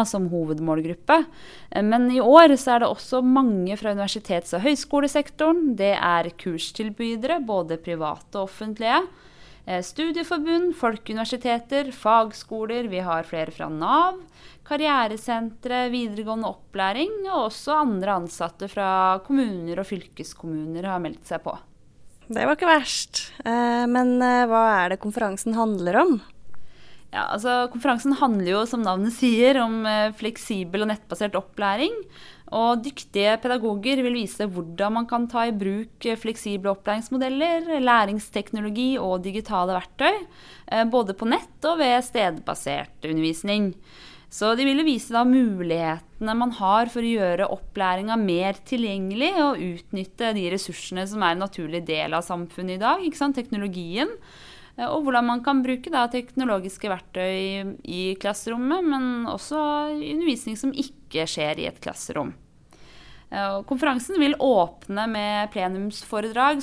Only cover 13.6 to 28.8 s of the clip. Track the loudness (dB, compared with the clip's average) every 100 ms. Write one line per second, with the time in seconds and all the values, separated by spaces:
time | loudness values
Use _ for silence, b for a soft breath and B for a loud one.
13.6 | -8 -4 2 4 4 0 -10 b b b
14.6 | -6 -2 2 2 0 -2 -4 -4 -4 -8
15.6 | -4 -2 -2 -2 -4 -6 -6 -4 -4 -6
16.6 | -8 -2 -2 0 -2 -4 -2 -2 -2 -4
17.6 | -2 2 2 0 0 -2 -4 -6 -8 -8
18.6 | -10 -4 0 4 4 2 2 0 2 -2
19.6 | -6 -6 -6 -8 -10 -14 -16 -12 -8 -6
20.6 | -6 -6 -4 -4 -6 -8 -8 -6 -6 -10
21.6 | -14 -20 -20 -20 -20 -20 -8 0 2 2
22.6 | 4 4 4 -4 -6 -8 -8 -8 -2 0
23.6 | 2 2 2 4 4 4 4 4 4 6
24.6 | 6 4 2 0 -4 -2 -2 -2 -2 0
25.6 | 0 0 2 4 4 2 -2 -14 -8 b
26.6 | b b b b b -4 -2 -2 0 0
27.6 | 0 0 0 2 2 2 4 2 2 2
28.6 | 0 0